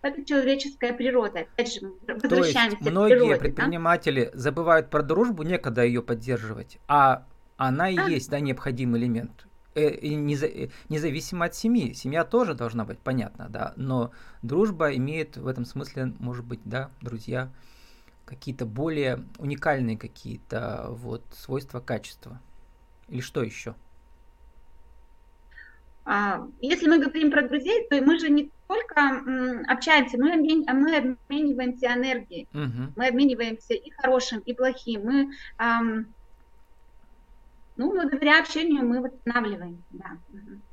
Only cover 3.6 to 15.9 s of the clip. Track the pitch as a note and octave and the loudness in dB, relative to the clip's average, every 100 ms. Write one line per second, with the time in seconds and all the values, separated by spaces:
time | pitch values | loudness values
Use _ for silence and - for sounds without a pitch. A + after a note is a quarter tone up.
3.6 | - E3+ E3 E3+ D#3+ C3+ A#2 C3+ C3 C#3+ | 0 2 2 2 2 0 0 0 -2 0
4.6 | E3+ D#3+ D#3 D3+ C#3 D#3+ B3 F#3 D#3 F3+ | 4 4 4 -2 2 2 2 0 -2 -2
5.6 | C#3 A#2 A#2+ A#2+ A#2 A#2 A#2+ A#2+ G#2+ G#2+ | 0 2 4 2 -2 -6 -2 -4 -4 -10
6.6 | - - - C#3+ C3+ B2+ - - - - | -12 -18 2 6 6 4 -4 -20 -20 -4
7.6 | C3 C3+ F#3 F#3 F#3+ D3 - C#3+ C#3+ C3 | 0 2 0 0 0 -2 -2 -4 -2 -4
8.6 | C#3+ B2 B2 A#2 B2 A2+ A#2 - - - | -4 -4 -2 0 0 -2 -6 -16 -20 -20
9.6 | - D3+ D3+ D3+ D3+ D3+ D3 C#3+ D#3 - | -8 0 0 0 -4 -2 -2 -2 -2 -4
10.6 | C3 - - D3+ D#3+ C#3 - F3+ E3+ - | -10 -12 -6 -4 -2 -4 -8 -4 -4 -2
11.6 | A3 A#3+ B2+ - C3 D#3 E3+ A#3 A3 C3+ | 0 2 0 -6 -4 -2 0 0 0 -2
12.6 | A#2+ A2+ G#2+ - - C3 G#2+ - - - | -4 -4 -6 -8 -4 -4 -4 -10 -12 -8
13.6 | - - C3+ B2+ A#2 - - - A#2+ D3+ | -8 -6 -2 -2 -2 -8 -20 -14 -4 0
14.6 | G#3+ E3 D#3 C3+ C3+ D#3+ D#3 - C3 B2+ | 0 2 0 0 -2 -2 -6 -6 -6 -6
15.6 | A#2+ C#3 C#3 | -6 -8 -8